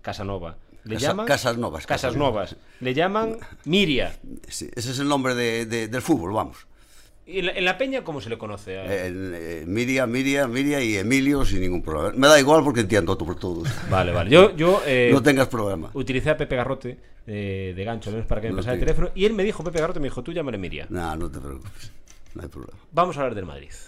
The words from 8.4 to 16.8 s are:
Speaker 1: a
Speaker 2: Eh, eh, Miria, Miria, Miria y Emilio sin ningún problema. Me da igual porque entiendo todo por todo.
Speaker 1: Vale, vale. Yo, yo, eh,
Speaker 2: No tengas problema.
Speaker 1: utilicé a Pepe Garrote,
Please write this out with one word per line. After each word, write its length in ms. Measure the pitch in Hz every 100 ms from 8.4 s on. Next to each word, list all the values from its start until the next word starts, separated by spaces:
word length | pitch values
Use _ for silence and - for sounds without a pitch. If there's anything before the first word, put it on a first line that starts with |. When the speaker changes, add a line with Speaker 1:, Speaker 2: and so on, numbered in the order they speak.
| 107 101 - 95
Speaker 1:
a 60 | 95
Speaker 2:
Eh, 260 | 98 92
eh, 520 | 90 95 85 80 82 80
Miria, 380 | 104 123 131 123
Miria, 400 | 123 135 139 135
Miria 340 | 120 143 143
y 120 | 117 104
Emilio 460 | 101 135 135 143 101
sin 140 | 98
ningún 200 | 92 87
problema. 300 | 80 78 90 117
Me 120 | 139
da 120 | 151
igual 240 | 135 160
porque 180 | 143 120
entiendo 340 | 98 104 85 95
todo 100 | 85
por 120 | 85
todo. 240 | 95 85 104 - 92
Speaker 1:
Vale, 220 | 95 87
vale. 180 | 87 87
Yo, 260 | 156 202 170
yo, 260 | 170 196 147
eh, 240 | 127 123
Speaker 2:
No 100 | 135
tengas 240 | 117 135 127
problema. 420 | 120 110 98 - 139
Speaker 1:
utilicé 340 | 123 127 147
a 80 | 151
Pepe 180 | 131 131
Garrote, 440 | 120 131